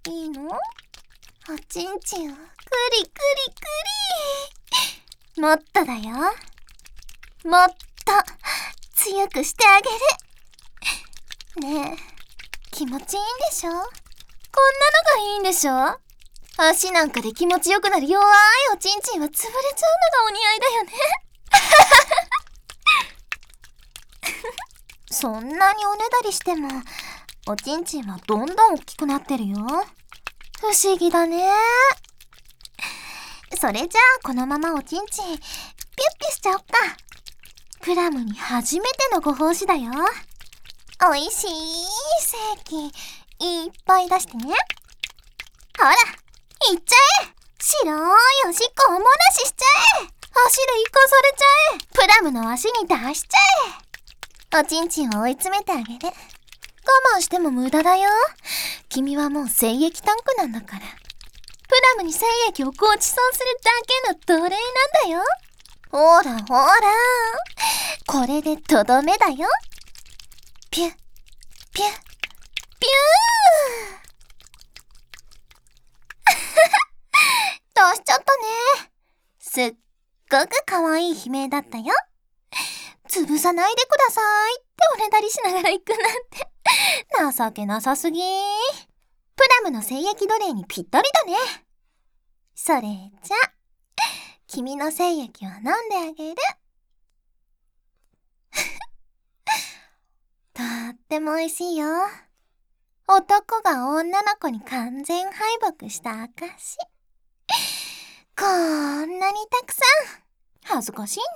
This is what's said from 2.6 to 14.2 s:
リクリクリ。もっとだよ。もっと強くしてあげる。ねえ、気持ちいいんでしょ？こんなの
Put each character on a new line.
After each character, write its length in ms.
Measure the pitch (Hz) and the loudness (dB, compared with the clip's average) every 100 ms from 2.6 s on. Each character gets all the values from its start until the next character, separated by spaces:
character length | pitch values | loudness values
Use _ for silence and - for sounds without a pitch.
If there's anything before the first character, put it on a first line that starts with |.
| - 508 494 | -6 -2 0
リ 100 | 480 | 0
ク 0 | |
リ 80 | 370 - 571 554 539 | -2 -4 -2 -2 -4
ク 80 | - 605 605 698 831 807 698 587 554 571 - - 1017 1017 - _ - _ - | -10 -12 -10 -8 -6 -6 -6 -6 -8 -12 -18 -6 -4 -4 -8 _ -20 _ -4
リ。 60 | |
も 120 | 311 | 2
っ 60 | 311 - | 0 2
と 100 | 392 302 | -2 -2
だ 100 | 240 | -6
よ。 200 | 214 233 339 427 - - - - - - - - - - | -10 -4 -4 -4 -14 -20 -20 -20 -20 -20 -18 -20 -20 -14
も 220 | 330 359 359 | 2 4 4
っ 40 | |
と 60 | 370 - - - 403 - - - - - - - - | 2 -20 -10 0 0 0 -8 -10 -8 -10 -16 -8 -4
強 320 | 427 392 403 | -2 -2 -2
く 160 | - | -4
し 100 | 302 - | -6 2
て 120 | 440 | 6
あ 120 | 392 | 6
げ 100 | 494 440 539 - - - - - - - - - - - - - - - 277 | 4 0 0 0 -6 -20 -20 -20 -20 -12 -10 -10 -12 -18 -18 -20 -16 -12 -6
る。 0 | |
ね 280 | 302 285 - | -6 -6 -12
え、 20 | - - - - - - - | -16 -20 -20 -20 -18 -18 -16
気 140 | - 285 | -10 -8
持 140 | 262 | -8
ち 120 | - | -8
い 40 | 392 | -8
い 20 | |
ん 40 | 415 494 659 | -8 -6 -6
で 60 | - | -6
し 120 | 339 | -8
ょ？ 40 | |
こ 60 | 339 | -8
ん 0 | |
な 60 | |
の 60 | 415 - - - | -10 -14 -20 -20